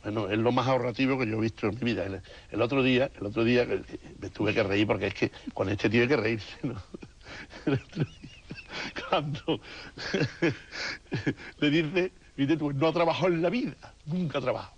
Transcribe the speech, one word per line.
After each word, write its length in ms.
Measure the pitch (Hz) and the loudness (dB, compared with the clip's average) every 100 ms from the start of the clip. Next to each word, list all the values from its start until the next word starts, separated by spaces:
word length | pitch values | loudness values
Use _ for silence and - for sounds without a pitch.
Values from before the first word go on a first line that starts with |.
Bueno, 260 | 104 107 98 | -4 -4 0
es 80 | 107 | 2
lo 140 | 113 | 2
más 160 | 123 123 | 2 2
ahorrativo 500 | 131 120 - 131 135 | 2 0 0 0 2
que 80 | 113 | 0
yo 100 | 110 | 0
he 40 | |
visto 260 | 113 - 110 | -2 0 -2
en 80 | 110 | 0
mi 60 | 117 | -2
vida. 120 | 104 95 | -2 -2
El, 160 | 95 - - - | -6 -10 -20 -8
el 100 | - | 0
otro 200 | 117 139 | 2 4
día, 300 | 127 127 135 - | 4 4 2 -2
el 60 | 101 | -4
otro 160 | 110 | 0
día, 200 | 117 120 | 4 4
eh, 180 | 123 95 - - - - | 4 -2 -4 -14 -14 -14
me 100 | 92 | -14
tuve 240 | - 107 | -2 0
que 100 | 98 | 2
reír 240 | 98 101 107 | 2 4 2
porque 200 | 107 98 | 2 0
es 60 | |
que 180 | - 117 - - | 0 -2 -2 -10
con 160 | - 98 | -4 -2
este 200 | 101 113 | 2 2
tío 120 | 113 | 4
hay 60 | 120 | 4
que 100 | 139 | 2
reírse, 400 | 107 117 - - | 0 -4 -6 -8
¿no? 120 | 143 104 - - - - | -8 -8 -12 -16 -16 -20
<laughs> 440 | - - - - - | -18 -16 -16 -6 -2
El 80 | |
otro 300 | 139 - - | -2 -2 -6
día, 280 | - - 165 - - - - - - - - | -6 -6 -20 -20 -16 -16 -12 -10 -8 -8 -2
cuando 520 | 185 147 147 - 151 - - - - - 190 151 - 170 117 | -2 0 -4 -2 -2 -4 -16 -16 -12 -4 -2 -2 2 0 0
<laughs> 1000 | - - - - - 120 143 - - - | -10 -10 -8 -10 -6 -2 -2 -4 -10 0
le 100 | 147 | 2
dice, 420 | 151 151 175 185 - - - | 4 2 0 0 -4 -18 -2
"Viste 220 | 139 160 | 2 2
tú, 160 | 151 | 0
no 140 | 135 160 | 2 2
ha 60 | |
trabajado 340 | 165 165 156 185 | 4 2 4 2
en 140 | 170 | 4
la 80 | 175 | 2
vida, 260 | 240 254 - - - 147 | 2 -2 -6 -18 -16 -4
nunca 340 | 175 170 143 | -2 0 -2
ha 20 | |
trabajado". 320 | 131 113 98 | -2 -4 -6